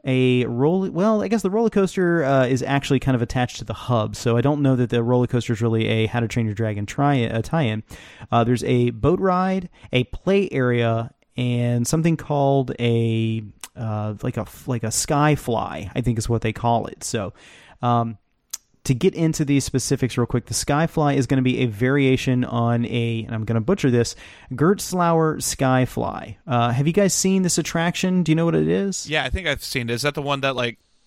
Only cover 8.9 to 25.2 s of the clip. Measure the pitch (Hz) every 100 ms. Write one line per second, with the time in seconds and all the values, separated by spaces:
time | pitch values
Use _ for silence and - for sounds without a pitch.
8.9 | 113 143 185 190 180 190 190 180 _ -
9.9 | 127 123 - 180 196 196 131 123 120 117
10.9 | 113 117 - _ - 123 120 120 120 120
11.9 | 160 165 160 - 147 139 139 127 - 120
12.9 | 117 117 113 113 113 104 - - - 113
13.9 | 107 107 104 170 226 - - - 120 110
14.9 | - - 147 151 143 - 113 104 - 101
15.9 | - 120 113 113 113 113 - 120 117 -
16.9 | - - 113 92 - - - - - 123
17.9 | 120 117 107 _ _ _ - _ _ -
18.9 | 123 185 - 160 156 143 143 - 131 -
19.9 | 135 123 - 120 120 - - - 147 165
20.9 | - 147 139 123 135 127 123 123 101 127
21.9 | 143 135 127 135 123 123 120 117 120 117
22.9 | 120 117 113 107 113 107 113 107 196 139
23.9 | 120 113 - - - - 127 156 196 -
24.9 | 180 170 165